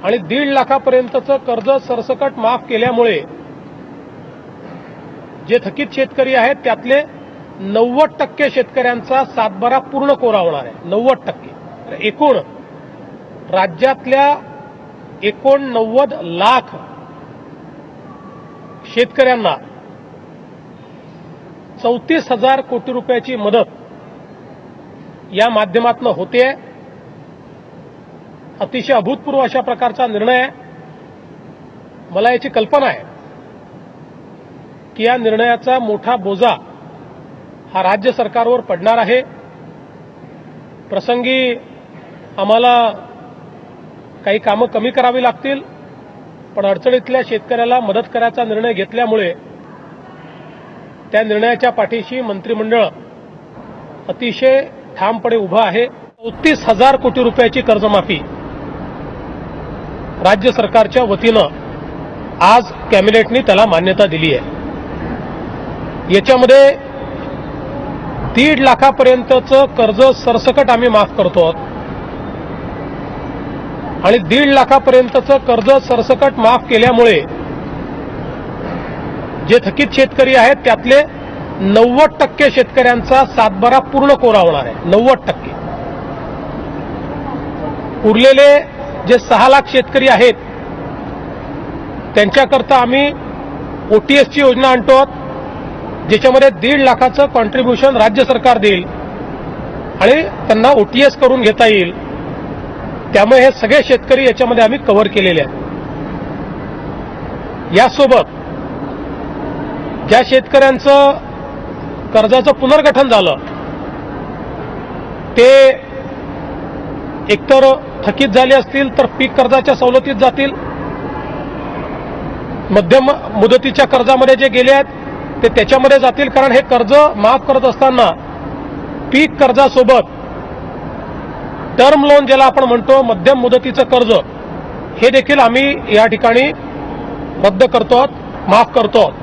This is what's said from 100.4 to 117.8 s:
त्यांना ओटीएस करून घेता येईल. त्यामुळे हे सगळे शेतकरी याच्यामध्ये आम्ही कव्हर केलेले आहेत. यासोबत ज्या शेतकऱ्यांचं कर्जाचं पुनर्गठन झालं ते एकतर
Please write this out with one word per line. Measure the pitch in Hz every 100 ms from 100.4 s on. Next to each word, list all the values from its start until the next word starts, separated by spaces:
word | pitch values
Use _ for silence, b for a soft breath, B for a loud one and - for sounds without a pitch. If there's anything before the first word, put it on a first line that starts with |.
| -
त्यांना | 214 240
ओटीएस | 277 202 240 277 -
करून | 254 262
घेता | 214 208 226
येईल. | 208 175 - - - - - - - - - - - -
त्यामुळे | 202 208 262
हे | 262
सगळे | - 214 285
शेतकरी | - 254 - 262 262
याच्यामध्ये | 220 247 233
आम्ही | 220 269
कव्हर | - 202 214
केलेले | 214 185 160
आहेत. | 135 - - - - - - - - - - - - - - - - - - - - - -
यासोबत | 175 247 - 269 240 156 - - - - - - - - - - - - - - - - - -
ज्या | 220 254
शेतकऱ्यांचं | 262 - 269 269 262 285 277 277 285 - - - - - - - - -
कर्जाचं | 220 220 254 285
पुनर्गठन | 269 262 302 294 262 277
झालं | 220 180 139 - - - - - - - - - - - - - - - - - - - -
ते | 247 269 269 269 - - - - - - - - - - - - - - -
एकतर | 208 - 269 269 269